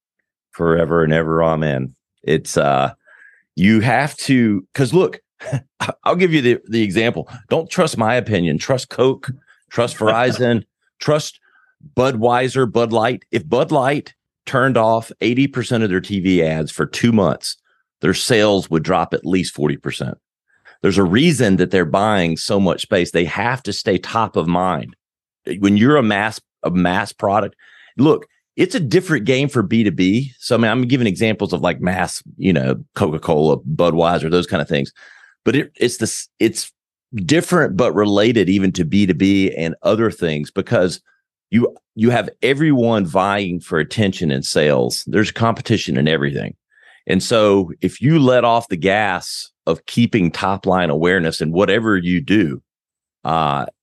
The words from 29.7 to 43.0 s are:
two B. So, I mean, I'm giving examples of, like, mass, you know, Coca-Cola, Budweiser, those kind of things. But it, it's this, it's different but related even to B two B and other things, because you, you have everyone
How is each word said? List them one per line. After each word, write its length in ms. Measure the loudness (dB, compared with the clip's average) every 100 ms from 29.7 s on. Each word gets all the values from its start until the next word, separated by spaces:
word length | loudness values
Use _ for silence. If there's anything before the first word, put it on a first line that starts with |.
| 2
two 60 | 0
B. 420 | 2 0 0 -2 -10
So, 160 | -2
I 40 | 0
mean, 120 | 2
I'm 120 | 0
giving 240 | 0 0 0
examples 480 | 0 -2 -2 -2
of, 80 | -2
like, 180 | -2 -2
mass, 420 | -2 -2 -4 -6 -16 -4
you 160 | 0
know, 240 | 0 0 -4 -6
Coca-Cola, 640 | -4 -2 -2 0 2 2 0
Budweiser, 720 | -2 0 0 2 0 0 0
those 160 | -2 0
kind 140 | -4
of 80 | -2
things. 240 | -2 -4 -8 -20 -20 -20 _ -2
But 100 | -2
it, 160 | -4 -2
it's 200 | -2 -2
this, 320 | -6 -6 -14 _
it's 320 | -2 -2 -10 _ _ _ _
different 600 | -8 0 0 2 0 2
but 200 | 0 0
related 560 | 2 2 2 4 4 2
even 220 | 2 2
to 120 | 0
B 220 | 0 2 2
two 80 |
B 360 | 2 2 4 0
and 200 | -2 -6 -4
other 280 | -2 0 0
things, 400 | -2 -4 -4 -4
because 500 | -6 -2 0 0 -2 _ _ _ _ _
you, 240 | 0 0 -4 _ -2
you 140 | 0
have 200 | 2 -2 -4
everyone 600 | -2 0 2 2 2 0